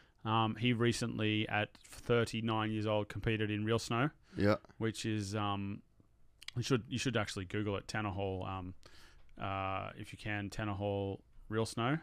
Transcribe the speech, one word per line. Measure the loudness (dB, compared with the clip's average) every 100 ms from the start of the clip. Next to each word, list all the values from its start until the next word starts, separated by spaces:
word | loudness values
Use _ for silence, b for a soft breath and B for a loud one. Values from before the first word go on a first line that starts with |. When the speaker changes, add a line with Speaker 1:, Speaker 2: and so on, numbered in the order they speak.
| b b
Speaker 1:
Um, | 0 2 2 2
he | 2
recently, | 4 4 2 -2 0 2 2 2
at | 0 0 -6
thirty-nine | -20 -6 2 2 2 0 0 2 2
years | 0 2
old, | 2 0
competed | -2 0 2 2
in | 0
real | 2 2
snow. | 2 2 2 0 b 4
Speaker 2:
Yeah. | 4 4 0 -4
Speaker 1:
Which | -4 -2
is, | -2 -2 -2
um, | 0 0 0 -2 -6 -12 _ -20 _ -20 -20 -8 -4
you |
should, | 2 2 2
you | -4
should | 0 0
actually | 0 -4
Google | -4 -2 0 -2
it, | -2
Tanner | -2 -2
Hall, | -2 -2 -2 -4
um, | -6 -6 -10 b b b b b -8
uh, | -4 -2 -2 -2 -4 -8
if | -12
you | -8
can, | -4 -4 -4
Tanner | -4 -4
Hall | -2 0 0 -2 -4 -10 -18 -4
real | -2 0
snow. | 0 0 0